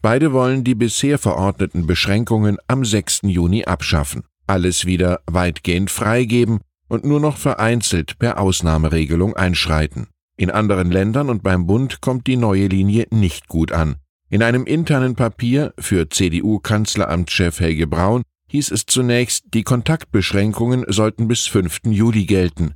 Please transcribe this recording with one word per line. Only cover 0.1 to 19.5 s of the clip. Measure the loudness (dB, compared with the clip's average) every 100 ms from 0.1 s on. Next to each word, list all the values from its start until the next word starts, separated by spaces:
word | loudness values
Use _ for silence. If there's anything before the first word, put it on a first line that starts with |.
| 2 2
wollen | 2 2 2
die | 0
bisher | 0 0 0 0 0
verordneten | 0 0 0 0 -4 -2 0
Beschränkungen | 0 0 0 0 0 2 -2 -2
am | -2 0
sechsten | -2 -2 -2 0
Juni | 2 2 0
abschaffen, | -2 -4 0 -2 -2 -8 -14 _ -4
alles | 0 0 0 -2
wieder | 0 0 0 -2
weitgehend | 0 0 -2 -2 -2 -2
freigeben | -2 0 0 2 2 2 0 _ _ _
und | -4
nur | 0 0
noch | 0 -2
vereinzelt | -4 0 0 0 0 -2 -2 -2
per | -2 0
Ausnahmeregelung | 0 2 0 2 2 0 0 0 0 0
einschreiten. | -2 0 0 0 -2 -6 -12 _ _ -4
In | -2
anderen | 0 0 2 2
Ländern | 2 2 0 -2
und | -2
beim | 0 0 2
Bund | 0 0 -4
kommt | -4 -2 -2
die | 0
neue | 2 2 2
Linie | 2 2 2 2
nicht | 0 0 -2 -6
gut | -2 0
an. | 0 -2 -4 _ _ _
In | 0
einem | 2 2
internen | 0 -2 0 0 0 0
Papier | -2 -2 0 0 0 -6
für | -2 0 0
C-D-U-Kanzleramtschef | 0 0 0 0 -2 0 0 0 -2 -2 -2 -2 0 -2 0
Helge | -2 0 -2
Braun | 0 0 0 -4 _ _
hieß | -4 -2
es | -4 -2
zunächst, | 0 2 0 0 -4 _